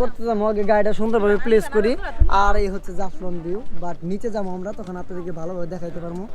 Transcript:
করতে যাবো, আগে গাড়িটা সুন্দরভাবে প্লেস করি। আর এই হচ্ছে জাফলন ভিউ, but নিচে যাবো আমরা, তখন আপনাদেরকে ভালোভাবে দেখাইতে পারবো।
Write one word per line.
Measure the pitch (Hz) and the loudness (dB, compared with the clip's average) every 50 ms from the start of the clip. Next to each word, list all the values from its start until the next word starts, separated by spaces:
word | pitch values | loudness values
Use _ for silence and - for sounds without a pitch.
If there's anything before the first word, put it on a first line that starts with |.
| 247 | 4
করতে | - - - 226 233 | 2 2 0 -2 -2
যাবো, | 226 202 208 214 | -2 0 0 0
আগে | 220 208 208 196 | 0 0 2 2
গাড়িটা | 220 208 202 208 214 208 | 4 4 4 4 4 2
সুন্দরভাবে | 214 226 220 226 202 208 208 208 - | 2 2 2 2 4 4 2 2 2
প্লেস | 240 220 220 - - - | 4 4 4 2 2 0
করি। | 214 202 226 254 - - 330 269 - - - - 196 202 | 0 2 2 0 -2 -4 -2 4 4 6 6 6 4 4
আর | 202 202 208 | 6 4 4
এই | 208 190 185 | 4 2 -2
হচ্ছে | 196 - 190 180 175 | -4 -6 -6 -4 -2
জাফলন | 196 196 - - 185 180 175 175 160 | -2 -2 -2 -4 -4 -4 -4 -4 -4
ভিউ, | 170 180 214 269 - - - | -4 -6 -4 -2 0 0 0
but | 170 175 175 165 165 175 | 0 0 -4 -4 -6 -6
নিচে | 190 202 233 233 202 | -4 -4 -4 -4 -4
যাবো | 214 202 185 180 180 | -4 -4 -4 -6 -6
আমরা, | 180 202 220 220 | -8 -8 -8 -10
তখন | 214 170 180 180 | -10 -10 -10 -8
আপনাদেরকে | 175 - 190 180 175 175 175 160 | -8 -8 -8 -8 -6 -6 -6 -6
ভালোভাবে | 160 170 185 180 170 165 185 | -6 -6 -6 -6 -6 -6 -6
দেখাইতে | 170 165 175 170 170 165 | -6 -6 -6 -6 -8 -8
পারবো। | 170 170 175 196 233 - | -8 -8 -8 -8 -4 -2